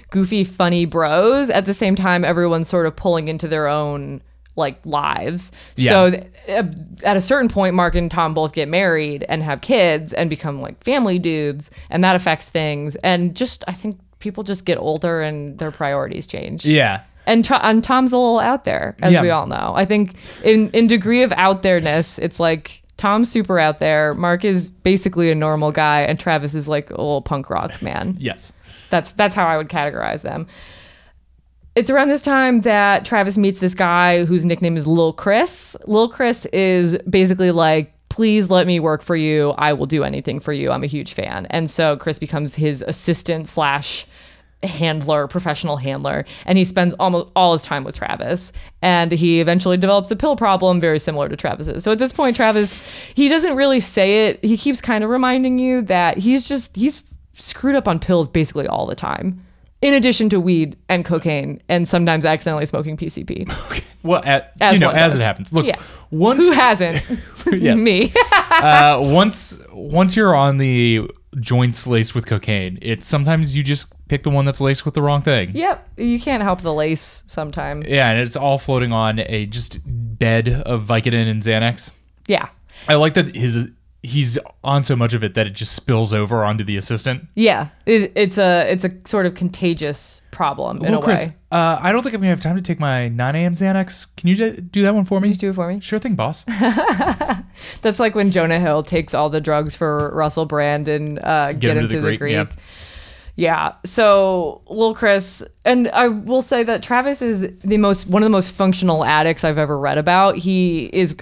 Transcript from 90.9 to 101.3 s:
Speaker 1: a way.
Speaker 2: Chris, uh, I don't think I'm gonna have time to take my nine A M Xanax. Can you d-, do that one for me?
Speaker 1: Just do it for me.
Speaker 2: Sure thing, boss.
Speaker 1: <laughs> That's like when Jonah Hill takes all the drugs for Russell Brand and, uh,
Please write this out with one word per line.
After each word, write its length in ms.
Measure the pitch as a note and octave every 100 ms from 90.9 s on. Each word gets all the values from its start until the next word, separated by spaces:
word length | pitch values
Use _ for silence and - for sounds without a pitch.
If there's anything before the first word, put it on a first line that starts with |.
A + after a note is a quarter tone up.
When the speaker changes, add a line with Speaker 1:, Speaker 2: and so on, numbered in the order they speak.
| A3
Speaker 1:
a 20 |
way. 40 | - G3
Speaker 2:
Chris, 200 | D#3+ - -
uh, 260 | E3+ E3 D#3
I 100 | F3+
don't 100 | A3
think 120 | B3+
I'm 60 | A3
gonna 100 | F#3+
have 100 | E3+
time 160 | D#3+ F3+
to 60 |
take 160 | F#3 E3+
my 300 | D3 B2+ A#2+
nine 260 | A#2 B2 D3+
A 80 |
M 80 | F3
Xanax. 600 | E3+ F#3+ F#3+ F#3 - - -
Can 120 | F3
you 80 | F#3+
d-, 240 | A3+ -
do 220 | F3 G3+
that 120 | G3
one 100 | G#3
for 160 | F#3 G3
me? 80 | G3+
Speaker 1:
Just 120 | F#3+
do 100 | G3
it 40 |
for 140 | F#3 F3
me. 120 | G3
Speaker 2:
Sure 180 | - G#3+
thing, 160 | B3+
boss. 300 | E3+ A#2 D#3+
Speaker 1:
<laughs> 1400 | - G#3+ A#3 A3+ G4 G#3 D4 - D4 G3 - - - -
That's 180 | A3 G#3
like 140 | A3+
when 160 | G#3+ G3+
Jonah 280 | F3+ E3 E3
Hill 220 | F3 D3+
takes 320 | D3+ E3+ D#3
all 160 | - D3+
the 100 | D#3
drugs 360 | D#3 D3+ D3+ -
for 340 | D#3+ D3 D3
Russell 320 | D#3 D3+ D3+ D#3
Brand 420 | D3+ D3 D3 D3+
and, 300 | D3+ D3+ D3
uh, 280 | -